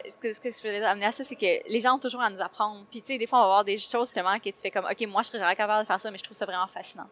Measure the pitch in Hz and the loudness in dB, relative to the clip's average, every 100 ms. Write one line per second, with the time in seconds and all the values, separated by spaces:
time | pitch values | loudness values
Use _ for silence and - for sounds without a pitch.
0 | - - 233 214 247 220 220 202 214 202 | -2 -8 -8 -6 -8 -8 -6 0 0 2
1 | 202 240 269 247 190 175 - 220 240 262 | 0 -2 -8 0 2 2 0 0 2 2
2 | 262 247 233 190 190 - 214 208 202 233 | 0 -2 -2 -2 -6 -2 -2 -2 -14 -14
3 | - 262 226 254 202 196 202 208 - 233 | -8 -4 2 6 8 6 4 0 -2 -2
4 | 240 - 180 208 202 - 196 202 185 185 | 0 0 0 0 -4 -6 -4 -2 -2 -4
5 | 220 196 233 233 180 190 208 214 214 185 | 0 0 0 0 0 2 2 0 0 -2
6 | 220 190 - 208 196 185 190 - - - | -4 -10 -14 -8 -6 -4 -4 -6 -14 -14
7 | 175 | -18